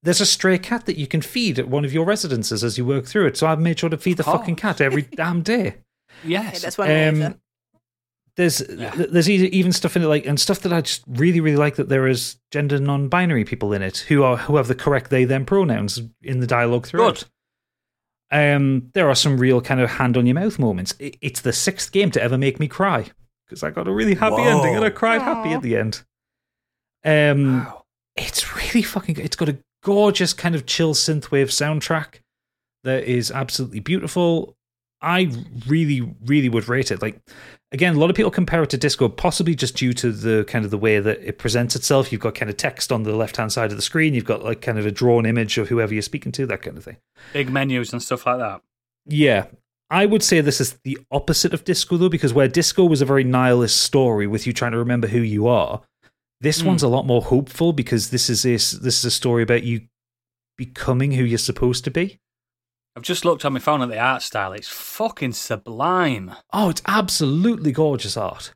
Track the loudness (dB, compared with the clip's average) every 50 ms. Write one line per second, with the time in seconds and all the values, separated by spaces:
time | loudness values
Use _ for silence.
0 | 2 2 2 2 2 0 0 2 2 2 2 2 0 -4 -6 -6 -4 -6 -4 -4
1 | -4 -2 -2 -4 -4 -2 -4 -2 -2 0 0 -2 -2 -2 -2 -2 -2 -2 0 0
2 | 0 0 0 -2 -2 -2 -2 -2 -2 -4 -4 -2 -2 -2 -2 -2 -2 -2 -2 -2
3 | -4 -2 0 2 2 2 2 2 0 2 2 2 2 0 0 0 -2 -4 -4 -2
4 | -2 -2 0 0 0 0 0 0 0 -2 -6 -2 -2 -4 0 0 0 0 2 0
5 | -4 -4 -6 -6 -4 -2 -2 -2 -2 0 0 0 -2 -4 -6 -10 _ _ _ _
6 | _ _ _ -14 -6 -4 -4 -4 -4 -6 -10 -8 -10 -8 -4 -2 0 2 4 4
7 | 4 4 2 2 0 -2 -6 -10 _ _ _ _ _ _ _ _ _ _ _ _
8 | _ _ _ _ _ _ _ 0 0 2 2 0 -6 -8 -10 -10 -10 -8 -4 -4
9 | -4 2 2 4 4 4 4 4 4 4 4 2 4 4 2 0 0 0 0 0
10 | 2 2 2 2 2 0 -2 0 0 0 0 -2 0 0 0 0 0 -2 -6 -8
11 | _ -8 -2 2 2 4 4 4 2 4 4 4 2 2 2 -2 -2 0 2 2
12 | 2 2 2 0 -2 -8 -10 _ _ _ -4 -4 -2 0 0 0 0 0 0 0
13 | 0 0 2 2 2 2 2 0 0 -2 -4 -4 -2 -2 -2 -2 -2 -4 -6 -8
14 | -2 2 4 4 4 4 2 0 0 0 2 2 2 2 -2 -2 0 0 0 0
15 | 0 0 2 2 4 2 2 -2 0 0 2 2 2 2 0 -2 -2 -4 -6 -8
16 | -10 -12 _ _ -8 -6 -4 -2 0 0 0 2 2 2 0 -2 -2 -4 0 2
17 | 2 2 2 -2 -10 _ _ _ _ _ _ _ _ _ _ _ _ _ _ _
18 | _ _ _ _ _ _ 0 2 4 4 4 2 2 2 0 0 -2 -2 _ 2
19 | 2 4 4 2 2 2 2 4 4 4 4 4 2 0 0 2 2 0 0 0
20 | 0 2 2 2 2 2 2 2 0 -2 -2 0 0 0 0 -2 -4 -6 -8 _
21 | -12 -14 -14 _ -10 -8 -8 -6 -4 -4 -4 0 -2 -2 -2 -4 -10 -2 0 2
22 | 2 2 2 0 0 2 0 2 0 0 0 0 -4 -4 -2 -2 0 0 0 0
23 | -2 -6 _ _ -20 _ _ _ _ _ -12 -8 -8 -6 -6 -4 -4 -2 0 0
24 | 2 2 2 2 2 2 2 4 4 4 4 4 4 2 2 2 2 0 0 0
25 | 0 2 2 2 0 -2 -2 -2 -2 -2 -2 -2 -2 -2 0 0 0 -2 -4 -8
26 | -14 _ _ _ _ _ _ _ _ _ _ _ _ _ _ _ _ _ _ _
27 | _ 2 4 4 4 4 4 4 2 2 2 0 -2 -6 -12 -20 _ _ _ _
28 | _ _ _ -10 -8 -6 -6 -6 -6 -6 -6 -8 -6 0 0 0 0 0 -4 -6
29 | -4 -4 -6 -4 -4 -8 -4 -2 -2 -2 -2 -4 _ _ _ _ _ 0 2 4
30 | 4 4 4 2 0 -2 -2 -2 -2 -2 -2 -2 -2 -4 -2 0 0 2 2 0
31 | 0 0 -2 -2 -2 0 2 2 2 2 0 -2 -2 -2 -2 -4 -2 -2 -2 -2
32 | -4 -8 _ -20 _ _ _ _ _ _ _ _ _ _ _ _ _ -2 -2 -2
33 | 0 0 0 0 0 -2 -4 -6 -6 -4 -4 -6 -6 -6 -6 -10 -4 -2 -2 -2
34 | -2 -4 -2 0 2 2 2 0 -2 -6 -14 _ _ _ _ _ _ _ _ _
35 | -2 0 2 2 2 0 -2 -6 -10 -12 -14 -12 -2 0 2 2 2 2 0 0
36 | -2 -4 -8 -12 -2 2 2 2 2 2 0 0 -2 0 -2 -2 -2 -2 -4 -4
37 | -4 -8 -8 -10 _ _ -20 -20 -20 -20 -20 _ _ _ -2 0 0 2 4 4
38 | 2 2 2 2 0 0 2 0 0 0 0 0 0 0 -2 -2 0 -2 0 2
39 | 0 0 0 0 -2 -2 0 0 0 0 0 0 -2 -4 -2 -2 -2 -2 -2 0
40 | -2 -4 -4 -2 -2 0 0 0 0 0 -2 -4 -2 -2 -2 0 2 4 4 4
41 | 2 0 -2 -2 -6 -10 -12 _ -4 -2 0 0 0 0 -2 -4 0 2 2 2
42 | 2 0 -4 -4 -4 -6 -4 -4 -6 -6 -6 -4 -4 -6 -4 -4 -4 -4 -2 -2
43 | -2 -2 -2 -2 -2 -4 -4 -6 -4 -4 -2 -2 -2 -4 -4 -6 -8 -4 0 0
44 | 2 2 2 0 0 -2 -4 -4 -2 -6 -6 -6 -4 -4 -4 -2 -2 -2 -2 2
45 | 2 4 4 4 4 2 2 0 0 -2 -2 -4 -2 0 0 0 0 0 -2 -4
46 | -4 -6 -8 -8 -8 -8 -6 -6 -4 -4 -4 -6 -8 -12 -14 -14 -18 -18 -20 _
47 | _ _ _ _ -20 -8 -4 -4 -4 -2 -2 -2 0 0 -2 -2 -4 -4 -8 -10
48 | -4 -4 -6 -2 -2 -2 -2 -2 -4 -6 -8 -10 _ _ _ _ _ _ _ _
49 | _ -4 2 4 4 6 4 4 0 -4 -12 _ _ _ _ _ _ _ 2 2
50 | 4 4 4 2 2 4 2 4 4 2 0 0 -2 -4 -4 _ _ -10 -10 -10
51 | -10 _ -6 -4 -2 0 -2 0 0 0 -2 -2 -2 -2 -2 -2 0 -2 0 2
52 | 2 2 2 2 0 2 4 4 4 4 4 2 0 2 4 4 4 4 6 4
53 | 4 4 4 4 4 4 2 4 4 4 4 4 4 2 2 0 0 2 2 2
54 | 4 4 2 0 0 0 -2 -2 -4 -4 -4 -2 -4 -2 -2 -2 -2 0 0 0
55 | 0 0 0 0 0 0 0 0 2 4 4 4 2 0 -4 -10 _ _ _ _
56 | _ _ _ _ _ _ _ _ -2 -2 0 2 2 2 2 4 4 2 2 2
57 | 2 2 2 2 2 2 0 0 0 -2 -4 0 0 0 2 0 -2 0 -2 -2
58 | -2 -2 -2 -2 0 0 0 0 0 0 0 2 0 -2 -2 -4 -4 -2 -2 0
59 | 0 -2 -2 -2 0 0 2 2 2 2 2 0 2 -2 -6 -6 -6 _ _ _
60 | _ _ _ _ _ _ _ _ _ _ _ -14 -14 -14 -10 -8 -2 -2 0 2
61 | 2 2 2 2 2 2 0 0 -2 -4 -2 0 0 0 0 0 -4 -4 -2 -2
62 | -4 -4 -6 _ _ _ _ _ _ _ _ _ _ _ _ _ _ _ _ -16
63 | -8 -6 -6 -2 0 0 0 2 0 -2 -4 -2 0 0 0 0 0 -4 -2 -2
64 | 0 0 0 -2 -6 -6 -6 -6 -6 -6 -8 -12 -14 -14 -14 -14 -14 -14 -8 -6
65 | -6 -6 -4 -6 -6 -6 -6 -8 -8 -8 -8 -8 _ -14 -8 -4 -2 0 2 2
66 | 2 0 0 -4 -6 -12 -16 -18 _ _ -2 0 2 2 0 -2 -2 -2 0 0
67 | 0 0 0 0 0 0 2 2 2 0 0 0 -2 -2 0 2 0 0 0 -2
68 | -4 -6 -6 -6 -6 -6 -8 -10 -16 -20 -20